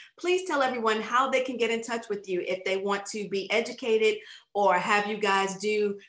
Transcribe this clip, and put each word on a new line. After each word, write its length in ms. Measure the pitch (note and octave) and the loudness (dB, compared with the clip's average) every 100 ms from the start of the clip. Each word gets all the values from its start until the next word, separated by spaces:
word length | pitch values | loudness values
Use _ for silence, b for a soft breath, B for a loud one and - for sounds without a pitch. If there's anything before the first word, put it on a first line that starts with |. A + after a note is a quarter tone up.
| B - | B -6
Please 280 | F4 F4+ F#4 | 0 0 0
tell 160 | D4 | 0
everyone 360 | B3+ A#3+ A3 A3 | 0 0 0 0
how 300 | G#3+ A#3+ C4+ | 0 0 2
they 140 | C4 | 0
can 140 | B3+ A#3 | 0 0
get 120 | A3+ | 0
in 140 | A3+ | 0
touch 260 | A#3 A#3 - | -2 -6 -4
with 180 | G3+ G3 | -8 -4
you 160 | F3+ - | -4 -2
if 160 | F#3 F#3+ | -4 -2
they 120 | G3 | -2
want 280 | G3 G3 G3 | 0 -2 -2
to 220 | A3 F#3+ | -6 -4
be 200 | G3 F#3+ | -4 0
educated 680 | G#3+ A#3 - A#3+ A3 A3 G#3+ B B B | 0 0 -4 0 4 4 0 B B B
or 260 | G3+ G3 F3+ | 2 4 4
have 280 | G3 G#3 G3+ | 4 2 2
you 100 | G#3 | -2
guys 400 | G#3 G3 F#3+ F#3 | 2 2 0 -2
do 400 | G#3+ G#3+ G#3 G3+ | 0 0 0 -2